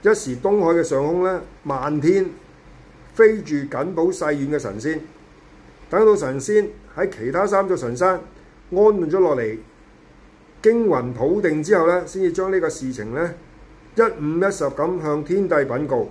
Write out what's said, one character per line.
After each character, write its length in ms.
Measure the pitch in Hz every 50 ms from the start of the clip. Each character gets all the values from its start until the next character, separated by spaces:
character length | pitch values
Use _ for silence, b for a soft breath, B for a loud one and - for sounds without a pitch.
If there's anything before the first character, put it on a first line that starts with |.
一 120 | - 202 214
時 220 | 202 - 135 123
東 240 | 123 - 190 202 208
海 60 | 180 165 170
嘅 80 | 170
上 200 | 165 165 156 135
空 220 | 143 151 170 180 185
咧， 160 | 185 185 170 - - - -
漫 360 | _ 147 139 131 127 147 151 147
天 260 | 135 160 190 196 190 175 - - - - - - - - - - - - - - - - -
飛 260 | - 226 214 220 208
住 140 | 160 156 151
緊 400 | 143 139 143 - 120 143 175 190
保 80 | 165 165
細 300 | 185 180 175 170 151 151
軟 200 | 143 135 143 151
嘅 40 | 143
神 200 | - 110 98 110
仙。 220 | 113 151 160 - - - - - - - - - - - - - - - - - - -
等 160 | - 185 220
到 100 | 220 208
神 240 | 196 160 131 131 139
仙 300 | 131 - 208 214 202 - - - - - -
喺 120 | 156 185 185
其 240 | - - 110 123
他 140 | 135 175 196
三 200 | 202 202 196 196
座 80 | 190 180
神 200 | - 127 117 120
山 240 | 123 180 185 185 175 - - B B B B B B - -
安 80 | 180 185
頓 300 | 208 214 214 190 170 151
咗 80 | 160 190
落 160 | 185 160 147
嚟， 220 | 127 117 110 110 110 - - - - - - - - - - - - - - - _ - - - -
驚 280 | - 220 233 233 233 208
魂 240 | 160 131 120 123 123
甫 260 | 120 123 147 180 208
定 220 | 196 170 151 151
之 140 | 151 170 214 175
後 80 | 160
咧， 160 | 165 175 180 170
先 180 | - - 190
至 100 | 190 180
將 180 | 165 185 185 190
呢 80 | 190 185
個 80 | 170 160
事 240 | 160 - 135 131
情 220 | 127 - 104 110 120
咧 200 | 143 170 170 175 - - - - - - - - - - - -
一 80 | 214
五 360 | 226 220 - - 147 151 160 170
一 140 | 185 196
十 120 | 196 - 156
咁 380 | 139 135 - 147 165 185 175
向 220 | 156 151 147 151 147
天 240 | - 175 196 196 175
帝 60 | 165
稟 320 | 147 139 139 - 131 151
告。 220 | 139 131 120 104 -